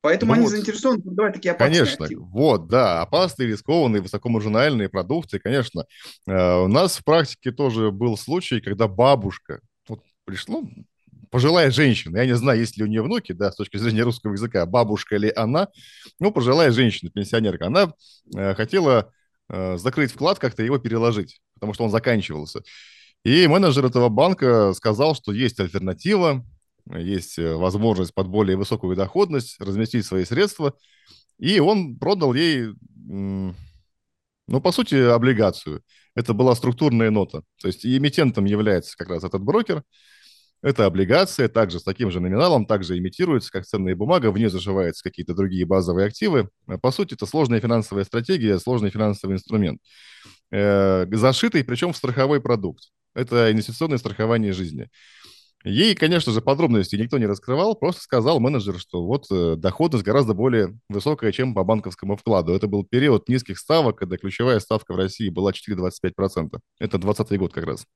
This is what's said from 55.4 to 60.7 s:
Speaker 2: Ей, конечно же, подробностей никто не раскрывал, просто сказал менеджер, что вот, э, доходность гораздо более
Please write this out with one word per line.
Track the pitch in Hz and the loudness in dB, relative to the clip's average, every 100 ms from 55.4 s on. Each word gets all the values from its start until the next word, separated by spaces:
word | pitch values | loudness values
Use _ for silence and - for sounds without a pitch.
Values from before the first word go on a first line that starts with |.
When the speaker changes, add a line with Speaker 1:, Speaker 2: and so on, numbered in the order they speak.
| _ _ | _ _
Speaker 2:
Ей, | 98 107 214 | -4 2 2
конечно | 185 165 170 127 | 4 2 2 2
же, | 110 | 0
подробностей | 123 139 120 113 90 101 | 0 0 2 2 0 -4
никто | 117 139 | -2 0
не | 107 | 0
раскрывал, | 101 - 135 208 | -2 -4 -2 -2
просто | 214 165 180 | 0 -4 -4
сказал | - 127 120 160 | -2 0 2 2
менеджер, | 123 135 101 90 | 2 0 -4 -8
что | - 87 | -8 -8
вот, | 85 139 - | -4 -4 -2
э, | 95 85 80 | 0 0 0
доходность | 92 - 165 127 | -2 0 0 0
гораздо | 95 127 113 | 2 2 2
более | 98 127 117 92 | 0 2 2 0